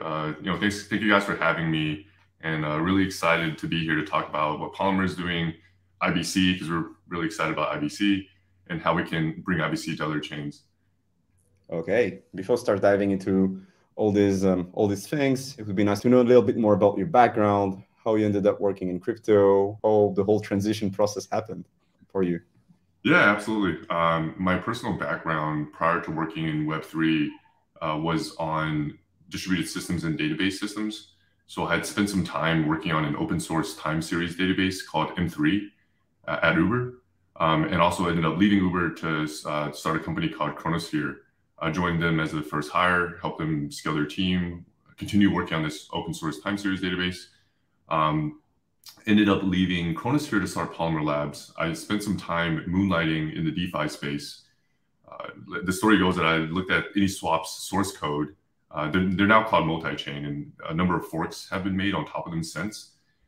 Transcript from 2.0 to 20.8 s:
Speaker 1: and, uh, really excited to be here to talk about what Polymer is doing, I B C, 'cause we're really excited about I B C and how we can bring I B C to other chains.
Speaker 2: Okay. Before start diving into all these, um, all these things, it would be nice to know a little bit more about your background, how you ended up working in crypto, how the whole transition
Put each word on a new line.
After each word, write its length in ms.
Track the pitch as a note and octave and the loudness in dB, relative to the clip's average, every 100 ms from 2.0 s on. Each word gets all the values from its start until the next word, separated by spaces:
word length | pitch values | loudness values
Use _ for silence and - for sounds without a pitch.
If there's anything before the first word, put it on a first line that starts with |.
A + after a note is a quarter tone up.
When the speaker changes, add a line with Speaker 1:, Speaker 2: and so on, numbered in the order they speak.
| - _ _ _ | -10 _ _ _
Speaker 1:
and, 240 | D#2+ D#2 | -6 -4
uh, 160 | D2+ D2+ | -2 -2
really 240 | F2 G2 | 2 2
excited 520 | F#2+ - E2+ E2 D#2+ D2+ | 0 0 2 2 0 -4
to 100 | D#2+ | -4
be 160 | E2 | -2
here 100 | E2 | 0
to 100 | D2+ | -2
talk 240 | D2+ D#2 D#2 | 0 -2 -2
about 300 | D#2 D2+ D2+ | -2 -2 -2
what 140 | D2+ | -8
Polymer 300 | - F#2+ F#2+ | -2 0 2
is 100 | F#2 | 0
doing, 400 | E2 F2 E2+ E2 - _ _ _ - | -2 -4 -2 -4 -6 _ _ _ -4
I 100 | F2+ | -2
B 140 | F2 | 0
C, 340 | D#2+ F#2+ F#2+ F2+ | 0 2 2 2
'cause 100 | D#2 | -2
we're 200 | E2+ D#2+ - - | -4 -4 -12 -10
really 200 | F2 E2 | -6 -4
excited 260 | - D#2+ | -2 -2
about 200 | D#2+ D2+ | -2 -2
I 60 | D2+ | -2
B 100 | D2 | -4
C 400 | - G2+ G2 - _ _ _ - | 0 0 0 -4 _ _ _ -10
and 140 | E2 | -4
how 120 | E2+ | 0
we 120 | E2+ | 0
can 360 | E2 E2 D#2+ - | 0 -2 -2 -4
bring 180 | - E2+ | -2 -2
I 80 | D#2 | 0
B 80 | D#2 | -4
C 180 | E2 | -6
to 100 | D#2 | -6
other 140 | D#2 D2+ | -4 -4
chains. 460 | - D2 D2 - _ _ _ _ _ _ _ _ _ _ - | -6 -10 -10 -12 _ _ _ _ _ _ _ _ _ _ -8
Speaker 2:
Okay. 520 | E2+ E2 G#2+ G#2 E2+ _ | -6 0 2 2 -2 _
Before 220 | F2+ F#2+ A#2+ | -8 0 0
start 260 | B2 G2+ | 2 4
diving 300 | G2+ G2 G2+ | 4 4 4
into 500 | F#2+ G2+ F#2+ F#2+ F#2+ - _ _ | 0 2 4 2 0 -12 _ _
all 160 | - G#2+ | -2 2
these, 340 | G2+ G2+ F#2+ | 4 4 4
um, 240 | F#2+ F#2 F2 | 2 2 0
all 160 | - G#2 | 0 0
these 180 | G2 - | 0 -4
things, 500 | D3+ C#3 B2+ - - | 0 2 0 -4 -10
it 80 | |
would 120 | G#2+ G2 | -4 0
be 80 | |
nice 160 | G#2 G2 | 2 2
to 80 | B2 | 6
know 120 | B2+ | 6
a 20 | |
little 180 | A#2+ B2 | 10 8
bit 140 | G#2 F#2+ | 8 4
more 180 | G#2+ | 4
about 240 | G2+ G2+ G2 | 6 6 4
your 80 | F2 | 2
background, 760 | B2 A#2+ A2+ G#2 G2+ G2 F#2+ - _ | 6 6 6 4 4 0 -4 -14 _
how 120 | A#2 A2 | 0 2
you 100 | G#2+ | 2
ended 180 | G2+ | 4
up 160 | G2 G2 | 2 2
working 280 | G2 F#2+ F#2 | 0 -2 -4
in 100 | F2+ | -4
crypto, 800 | - A2 - G#2 G2 G2 G2 G#2+ | -6 -4 4 6 8 6 2 0
how 280 | A2 G#2+ G#2 F#2+ | 2 4 4 2
the 80 | |
whole 160 | G2 G#2+ | 2 2
transition 500 | G2+ G2+ G#2 G#2+ | 2 0 0 0